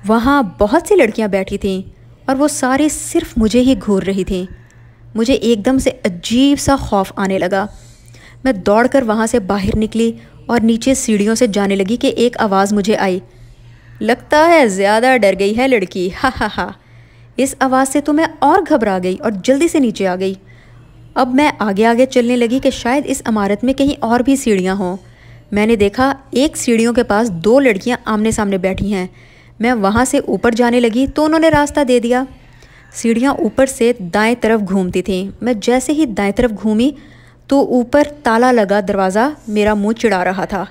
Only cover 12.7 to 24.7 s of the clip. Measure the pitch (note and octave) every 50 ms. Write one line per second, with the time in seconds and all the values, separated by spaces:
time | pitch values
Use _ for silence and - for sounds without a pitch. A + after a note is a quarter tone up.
12.7 | G#3 G#3 G3 G#3 G#3+ - G3 G3 F3+ F#3 - - - - - - - _ - -
13.7 | - - - - - - G#3+ G#3+ B3 - - - - D4+ D#4 E4+ E4+ D#4+ C#4 A3
14.7 | F#3 F#3+ G3 G3 G#3 A3 A#3 B3+ C4 B3+ G#3 G3 F#3+ F#3 G3+ G3 G#3+ A3+ B3+ C4+
15.7 | B3+ A3 F#3 F3+ - G3 F3 F#3+ E3+ - - C4 B3 - A#3+ G#3+ - - F3+ -
16.7 | - - _ _ - - - _ - - - - - - B3+ C4+ - - C4 C4+
17.7 | B3+ C4 C4+ C4+ - D4 C#4+ - D4 D4+ E4 D4+ D#4 - - C#4 D#4+ G4 F4+ -
18.7 | D#4 C4 A3 G#3+ F#3+ F#3 F3+ F#3 F#3+ - - A3 A3 F#3+ F3 - C4 C#4 E4 E4+
19.7 | - D#4+ C4+ A#3 G3+ - G3 F#3 F3+ F#3 F#3+ F#3+ G3 F#3+ - - - - - -
20.7 | - - - - - - - - - - B3+ B3 B3 C4 D4 D4 - - G#3 G#3
21.7 | G3 F#3+ A3 A3+ A#3 A#3 C4 B3+ - B3+ A#3+ A#3 B3 B3 A#3+ A3+ A#3 C4+ C4 C4+
22.7 | B3 - - A#3+ B3 D4 C#4 - C4+ - - - A3+ G#3+ G3+ G3 G3+ G3+ - B3
23.7 | C4+ C4+ C#4 C#4 C#4+ - - A3+ A#3 B3 B3 B3+ C#4 C4+ - A#3 G#3 F#3+ F3+ F#3